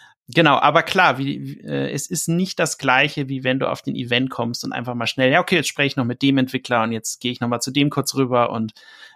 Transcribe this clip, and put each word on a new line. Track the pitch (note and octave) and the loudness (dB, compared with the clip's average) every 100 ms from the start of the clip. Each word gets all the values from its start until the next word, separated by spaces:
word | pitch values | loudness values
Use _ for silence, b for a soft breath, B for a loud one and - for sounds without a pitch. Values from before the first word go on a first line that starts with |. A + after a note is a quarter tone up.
| B _ - | B _ -2
Genau, | D#3+ D#3 C3+ | 2 4 6
aber | D3 D#3 | 4 4
klar, | - F#3+ E3+ B2+ | 2 4 4 2
wie, | C#3 C#3+ C3+ | -2 -4 -10
wie, | - | -12
äh, | D#3 C#3 C#3 | -6 -4 -4
es | - - | -6 -6
ist | F3 - | -4 -2
nicht | E3+ F#3 - | 0 0 -2
das | E3 - | -2 0
Gleiche, | C3+ B2+ D3 D3 C3+ | 2 4 2 -2 -6
wie | C3+ | -4
wenn | B2+ C3 | -2 0
du | - | -2
auf | - | -4
den | - - | -6 -8
Event | B2 A#2+ C3 | -2 -2 -2
kommst | - A#2 A#2+ - | -4 -4 -6 -6
und | |
einfach | - B2 A#2+ | -6 -6 -4
mal | A#2 | -4
schnell, | - C3 | 0 4
ja, | D#3 | 4
okay, | F3+ F3 | 2 0
jetzt | C#3+ | 0
spreche | - C#3 | -2 -2
ich | C#3 | 0
noch | |
mit | A#2+ B2+ | -2 2
dem | C#3 C3+ | 2 4
Entwickler | B2+ B2+ - A#2+ | 2 -2 0 0
und | A2+ | 0
jetzt | A2+ - - | -2 -8 -6
gehe | B2+ | -6
ich | B2 | -4
noch | B2 | -2
mal | A#2+ | -2
zu | - | -2
dem | C#3 D3 | 0 2
kurz | C#3+ B2+ C#3 | 0 -2 0
rüber | B2+ B2 A#2 | 2 2 2
und | A2+ A2 B B B B | 0 -4 B B B B